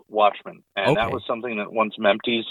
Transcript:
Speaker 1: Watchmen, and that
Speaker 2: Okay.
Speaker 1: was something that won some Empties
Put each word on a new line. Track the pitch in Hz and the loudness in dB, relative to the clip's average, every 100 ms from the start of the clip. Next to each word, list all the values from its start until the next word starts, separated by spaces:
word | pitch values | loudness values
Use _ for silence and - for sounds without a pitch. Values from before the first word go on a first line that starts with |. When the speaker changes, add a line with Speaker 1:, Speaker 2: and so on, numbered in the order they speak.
| - | -6
Speaker 1:
Watchmen, | 107 104 - 92 - _ - | 2 2 2 -12 -20 _ -2
and | 98 - | 0 2
that | 113 | 0
Speaker 2:
Okay. | |
Speaker 1:
was | 123 - | -4 -4
something | 117 120 110 | -6 -4 -6
that | 101 | -4
won | 110 107 - | -2 -2 2
some | 110 | 2
Empties | 113 - 117 110 | 2 0 -2 -2